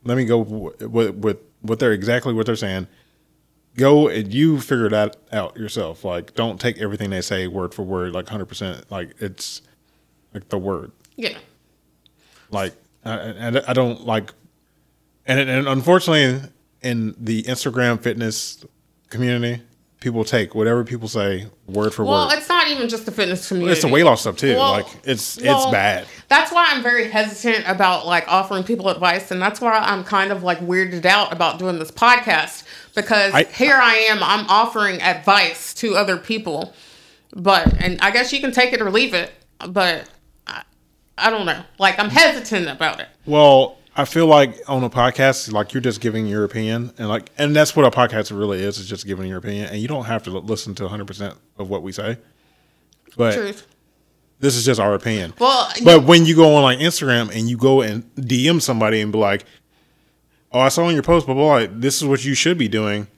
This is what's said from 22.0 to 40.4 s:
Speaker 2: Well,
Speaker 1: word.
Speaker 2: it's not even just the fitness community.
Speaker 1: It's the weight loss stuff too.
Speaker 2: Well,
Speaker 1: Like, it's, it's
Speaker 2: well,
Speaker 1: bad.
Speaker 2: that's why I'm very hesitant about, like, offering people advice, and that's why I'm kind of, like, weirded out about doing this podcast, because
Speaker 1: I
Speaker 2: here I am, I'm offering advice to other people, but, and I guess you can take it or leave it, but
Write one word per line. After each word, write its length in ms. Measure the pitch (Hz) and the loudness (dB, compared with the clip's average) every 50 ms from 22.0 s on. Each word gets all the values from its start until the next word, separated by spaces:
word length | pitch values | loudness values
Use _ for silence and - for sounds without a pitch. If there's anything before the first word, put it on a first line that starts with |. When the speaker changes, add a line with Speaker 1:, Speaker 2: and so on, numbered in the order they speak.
| 110 | 0
Speaker 2:
Well, 240 | - 294 302 302 277 | 0 2 0 2 0
Speaker 1:
word. 80 | 294 302 | -2 -2
Speaker 2:
it's 100 | 302 - | -2 -2
not 180 | 349 349 330 302 | 0 0 0 0
even 200 | 294 277 247 233 | -2 -4 -4 -6
just 160 | 226 220 220 | -6 -8 -8
the 60 | - | -10
fitness 360 | 190 226 208 180 180 180 - - | -6 -4 -4 -4 -4 -6 -6 -6
community. 260 | 190 185 175 180 180 | -4 -4 0 0 0
Speaker 1:
It's 80 | 160 | 2
the 80 | - 147 | 2 2
weight 140 | 123 147 170 | 4 6 6
loss 160 | 160 123 110 | 6 4 4
stuff 160 | - 113 92 - | 0 -6 -6 -2
too. 180 | - 139 160 | 0 0 2
Speaker 2:
Well, 160 | 254 269 269 | 2 2 2
Speaker 1:
Like, 160 | - 101 98 - - - _ | 0 -2 -4 -6 -14 -16 _
it's, 340 | 139 131 113 110 - - - | -6 -6 -4 -4 -10 -10 -4
it's 80 | 247 | 0
Speaker 2:
well, 260 | - 285 269 262 262 | 2 2 2 2 0
Speaker 1:
bad. 340 | - 98 98 104 101 - - - - - - _ | 0 2 2 0 0 -2 -6 -12 -20 -20 -2 _
Speaker 2:
that's 220 | 269 294 320 320 | 2 2 2 2
why 160 | 339 339 339 320 | 0 2 2 2
I'm 100 | 294 262 | 0 0
very 280 | 233 240 240 240 220 220 | 0 0 0 0 -2 -2
hesitant 560 | 220 220 214 214 208 - - 240 226 214 - 180 | -2 -2 -2 -2 -6 -6 -2 -2 -2 -2 -2 -4
about, 400 | 190 185 202 185 185 165 - 165 | -2 0 2 2 2 0 -2 0
like, 180 | 175 170 165 - | 0 0 0 2
offering 360 | 170 185 190 190 202 190 185 | 0 0 0 0 -4 -6 -4
people 260 | 185 233 208 185 190 | -4 -6 -2 -2 -2
advice, 400 | 175 151 175 180 170 190 190 - | -2 0 0 0 0 0 -4 -6
and 100 | 190 185 | -6 -2
that's 200 | 185 190 214 - | -2 -2 -2 -2
why 120 | 254 233 226 220 | -2 0 0 0
I'm 260 | 208 196 202 196 185 | 0 0 -2 -4 -4
kind 280 | - 214 196 190 196 | -2 -2 0 0 0
of, 100 | 202 185 | -2 -4
like, 180 | 175 180 175 - | -2 -4 -4 -4
weirded 440 | 175 170 180 185 190 185 180 175 160 | -4 -4 -2 -2 -2 -2 -4 -2 0
out 260 | 180 190 208 208 - | 2 2 2 2 -2
about 280 | - 170 180 165 - 165 | -2 -2 -2 -2 -2 -4
doing 180 | 180 185 180 165 | -6 -6 -6 -6
this 140 | 156 156 | -8 -10
podcast, 720 | - - - 233 247 247 233 233 185 156 151 147 - - - - - - - - _ | -4 0 4 4 4 4 2 0 0 0 0 -2 -8 -16 -18 -20 -20 -20 -20 -10 _
because 380 | - 208 - 226 208 202 196 - | -6 -2 0 2 2 2 2 2
Speaker 1:
I 100 | 139 - | 2 0
Speaker 2:
here 320 | - - - 254 294 277 | 0 0 -2 2 4 4
I 200 | 269 247 233 226 | 6 6 4 4
am, 240 | 220 220 220 214 208 185 | 4 2 2 0 0 0
I'm 240 | - 196 208 208 214 | 0 0 -2 0 2
offering 520 | 190 208 226 - - 226 208 202 185 175 | 2 2 2 2 0 -2 -2 -2 -2 -2
advice 720 | - 180 180 180 - - 196 202 185 165 165 - - - - | 0 -2 -2 0 2 4 4 4 4 2 -2 -8 -12 -14 -12
to 200 | - - 226 196 | -6 -4 -2 0
other 220 | 185 208 196 185 170 | 0 0 0 -2 -4
people, 560 | - - 220 220 220 185 156 147 170 185 - - - - - - _ _ _ _ _ _ - | -4 -6 -8 -6 -6 -6 -8 -8 -8 -10 -14 -20 -20 -20 -20 -20 _ _ _ _ _ _ -16
but, 360 | 202 180 196 196 180 165 165 - - 175 | -4 2 4 4 4 4 4 2 2 0
and 160 | 185 185 165 | -2 -2 0
I 80 | 180 196 | 0 2
guess 240 | 208 240 247 247 - | 2 2 0 0 -2
you 60 | 277 | -4
can 120 | 269 269 | -2 -2
take 220 | 254 254 247 247 247 | 2 2 2 2 2
it 80 | 226 | -2
or 80 | 220 202 | -2 0
leave 240 | 190 220 262 262 - | 0 0 0 0 -2
it, 180 | 180 175 - - _ _ _ _ _ - 180 | -4 -4 -6 -12 _ _ _ _ _ -14 -6
but 420 | 180 202 190 180 165 160 - - - _ _ _ _ _ | -2 -2 0 0 -2 -4 -8 -16 -20 _ _ _ _ _